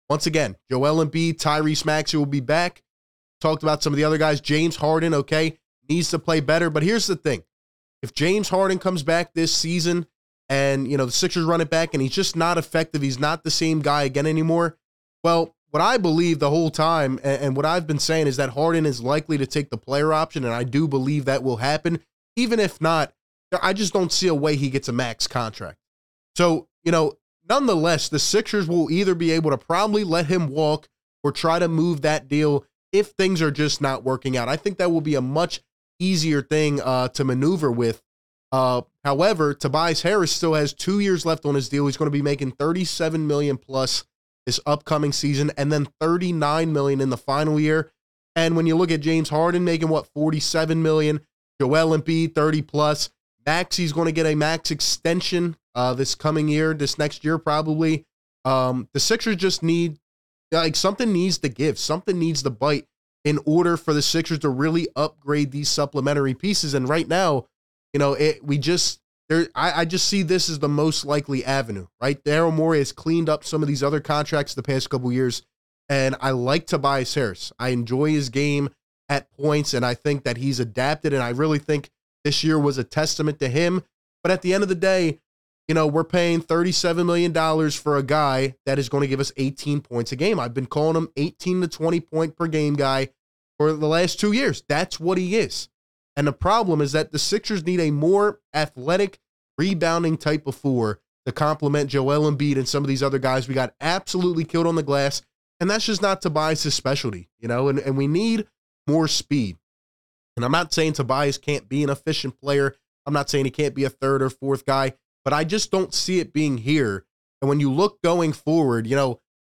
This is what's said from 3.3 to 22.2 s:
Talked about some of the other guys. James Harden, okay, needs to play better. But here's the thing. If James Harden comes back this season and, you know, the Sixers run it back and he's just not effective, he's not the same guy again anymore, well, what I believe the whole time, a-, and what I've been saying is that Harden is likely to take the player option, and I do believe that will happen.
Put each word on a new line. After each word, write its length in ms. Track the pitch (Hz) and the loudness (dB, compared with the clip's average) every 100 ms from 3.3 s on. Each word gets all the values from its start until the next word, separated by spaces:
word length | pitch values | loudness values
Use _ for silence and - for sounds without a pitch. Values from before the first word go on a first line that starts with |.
| _ | _
Talked 220 | 156 156 | -2 0
about 180 | 156 147 | 0 0
some 120 | 151 | 0
of 40 | 143 | 2
the 60 | |
other 160 | 151 156 | 2 2
guys. 220 | 156 147 | 2 0
James 340 | - 151 165 | 0 0 0
Harden, 380 | - 147 160 165 | 0 0 2 2
okay, 440 | 147 - 156 160 - _ _ - | 0 0 0 0 -4 _ _ -2
needs 220 | 170 156 | -2 0
to 80 | 165 | -2
play 220 | - 156 | 0 0
better. 280 | 139 165 170 | 2 2 2
But 140 | 151 | 2
here's 240 | 175 226 - | 2 2 0
the 80 | |
thing. 280 | 175 151 104 - _ _ _ _ _ | -2 -2 -4 -8 _ _ _ _ _
If 100 | 110 | -12
James 360 | - 160 208 185 | -2 0 0 0
Harden 300 | 190 190 185 | 0 2 0
comes 220 | 185 180 | -2 -2
back 320 | 139 170 175 | 0 0 -2
this 200 | 165 160 | -2 0
season 520 | - 165 175 170 175 - _ _ _ - | 0 -2 -2 0 -2 -4 _ _ _ -4
and, 420 | 139 139 135 131 | 0 0 0 0
you 60 | 139 | -2
know, 80 | |
the 60 | 123 | 0
Sixers 340 | - 180 175 | -2 -2 0
run 160 | 165 165 | 0 0
it 80 | 156 | 0
back 240 | 160 165 | 0 0
and 100 | 143 | -2
he's 80 | 135 | -2
just 240 | 196 180 | -2 -2
not 220 | 165 165 170 | 0 0 0
effective, 440 | - 160 160 147 | -2 -2 -2 -2
he's 160 | 139 127 | -2 -2
not 260 | 151 165 | -2 -2
the 60 | 156 | -4
same 320 | - 160 156 | -2 0 0
guy 220 | 147 147 | 0 0
again 240 | 139 139 156 | 0 0 0
anymore, 500 | 160 165 170 170 - _ _ _ _ | 0 0 0 0 -4 _ _ _ _
well, 320 | 165 170 165 _ _ | 2 2 0 _ _
what 120 | 151 | 0
I 160 | 202 247 | 2 2
believe 400 | 175 160 175 151 | 2 2 2 2
the 120 | 143 | 2
whole 200 | 160 160 | 2 0
time, 480 | - 160 165 135 131 | 2 2 2 0 -2
a-, 180 | 139 131 | -2 0
and 140 | 143 | 0
what 100 | 135 | 0
I've 220 | 156 175 156 | 0 0 -2
been 100 | 147 | -2
saying 300 | - 160 143 | 0 0 0
is 80 | 127 | 0
that 120 | 131 | -4
Harden 360 | 123 165 165 | 0 0 2
is 160 | 156 120 | 0 -2
likely 360 | 123 151 151 147 | -2 -2 0 -2
to 100 | 131 | -2
take 220 | 151 143 | -4 -6
the 80 | - | -8
player 340 | - 139 156 | -4 0 2
option, 320 | 156 165 151 | 0 -2 -4
and 100 | 120 | -4
I 120 | 117 | -4
do 200 | 127 139 160 | -2 0 0
believe 380 | 135 131 147 | 0 0 -2
that 180 | 135 135 | 0 -2
will 140 | 131 113 | -2 -2
happen. 440 | 135 151 170 170 - _ | -2 -2 -2 -4 -8 _